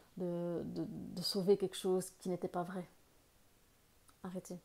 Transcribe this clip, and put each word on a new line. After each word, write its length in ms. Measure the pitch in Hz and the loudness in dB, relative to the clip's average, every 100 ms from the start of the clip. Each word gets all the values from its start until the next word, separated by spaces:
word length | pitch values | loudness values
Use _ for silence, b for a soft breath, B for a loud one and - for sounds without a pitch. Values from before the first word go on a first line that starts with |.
| B - | B -4
de, 460 | 180 175 175 165 - | -2 0 0 -2 -2
de, 200 | 175 160 | -4 -4
de 340 | 165 185 185 | -6 -6 -4
sauver 360 | - 202 180 196 | 0 2 6 6
quelque 200 | 190 - | 6 0
chose 320 | 190 185 185 - | 2 2 0 -6
qui 100 | 185 | -4
n'était 180 | 175 190 | -2 -2
pas 160 | 180 | -2
vrai. 240 | 175 185 175 - - - - - - - - - - - - - | -2 -6 -10 -16 -20 -20 -20 -20 -20 -20 -20 -20 -20 -20 -20 -12
Arrêtez. 340 | 185 185 - 185 | -8 -8 -8 -12